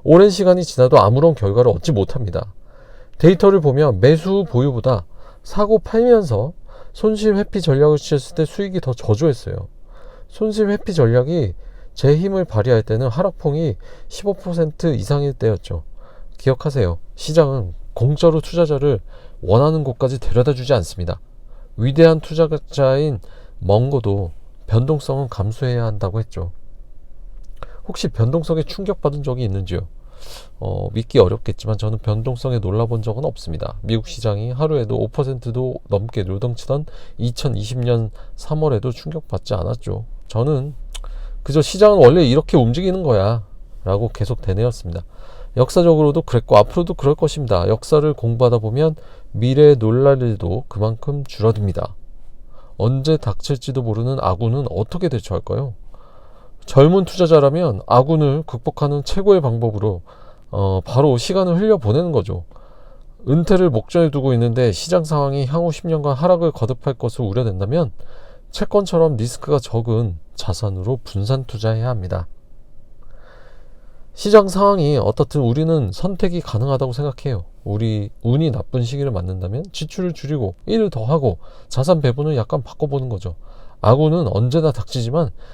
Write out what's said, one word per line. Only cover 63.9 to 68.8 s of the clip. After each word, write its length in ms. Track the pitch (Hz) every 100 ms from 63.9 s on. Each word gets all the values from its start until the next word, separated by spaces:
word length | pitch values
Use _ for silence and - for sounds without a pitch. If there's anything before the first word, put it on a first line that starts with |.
| 175 160
두고 240 | 139 135
있는데 360 | 120 120 117 123
시장 320 | 92 - 180
상황이 440 | 156 151 139 139 131
향후 260 | 156 170
십 160 | 151 170
년간 260 | 160 147
하락을 380 | 131 180 175 165
거듭할 420 | - 113 131 -
것으로 320 | 127 123 - 110
우려된다면 640 | 104 117 92 98 156 139 - - - - - -
채권처럼 640 | - 214 208